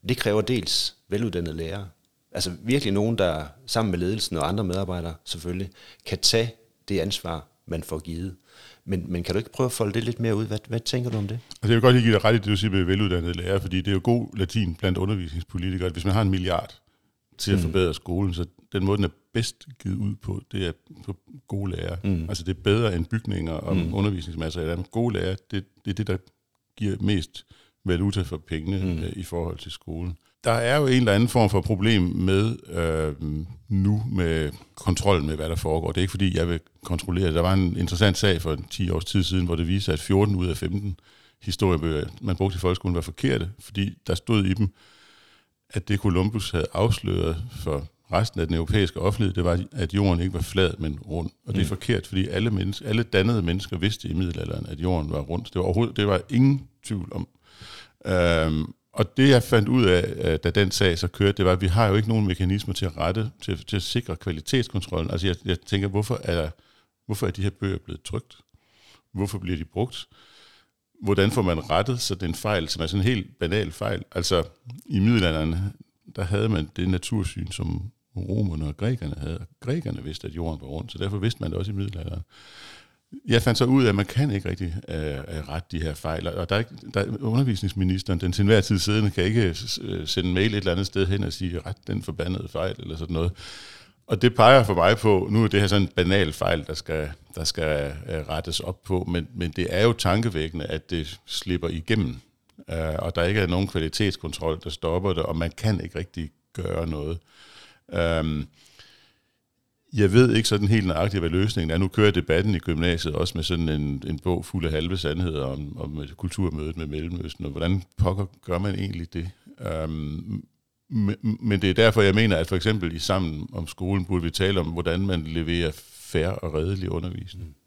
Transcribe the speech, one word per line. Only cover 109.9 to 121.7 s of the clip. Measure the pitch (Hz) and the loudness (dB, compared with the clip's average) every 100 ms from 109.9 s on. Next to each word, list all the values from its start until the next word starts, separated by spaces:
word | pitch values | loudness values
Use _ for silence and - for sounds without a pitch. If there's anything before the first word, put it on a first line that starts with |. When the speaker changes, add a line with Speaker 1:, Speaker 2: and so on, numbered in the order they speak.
Speaker 2:
jeg | - 101 | 2 6
ved | 107 127 110 | 8 6 6
ikke | 110 | 2
sådan | 104 101 | 2 4
helt | 110 92 | 4 2
nøjagtigt, | 80 98 98 | 2 0 0
hvad | 82 | 0
løsningen | 87 104 98 80 | 2 0 0 0
er. | 82 | 0
Nu | 95 | 0
kører | - 104 | 4 4
debatten | 87 78 82 104 | 4 2 2 2
i | 90 | 0
gymnasiet | - 78 85 85 82 | 0 0 2 0 -2
også | 76 87 82 | -2 -2 -2
med | |
sådan | 78 87 82 | -2 0 0
en, | 76 73 69 - | 0 -2 -4 -4
en | 78 | -4
bog | - 85 | -2 -2
fuld | 85 92 82 | -2 -4 -2
af | |
halve | 78 85 92 | -2 -2 -2
sandheder | 80 78 90 76 | -2 0 -2 -2
om, | 65 69 71 - | -4 -6 -8 -8
om | 76 76 71 76 | -8 -8 -10 -8
kulturmødet | 92 - 90 76 76 80 | -8 -2 -2 -2 -6 -6
med | 76 | -8
Mellemøsten, | 76 82 87 82 - | -6 -6 -6 -8 -8
og | 73 | -8
hvordan | 71 85 98 90 - | -2 0 0 -2 0
pokker | 90 95 98 - | 0 2 -4 -8
gør | - 87 | -4 -2
man | 101 | -2
egentlig | 98 98 85 85 | -2 -4 -6 -8
det? | 85 87 - - 277 95 | -6 -8 -10 -20 -12 -6
Øhm, | 80 80 78 76 78 85 101 - _ _ _ _ | -4 -4 -4 -6 -6 -6 -8 -8 _ _ _ _
men, | 117 101 101 | 0 0 0
men | 113 107 120 101 | -2 -2 0 2
det | 95 | 2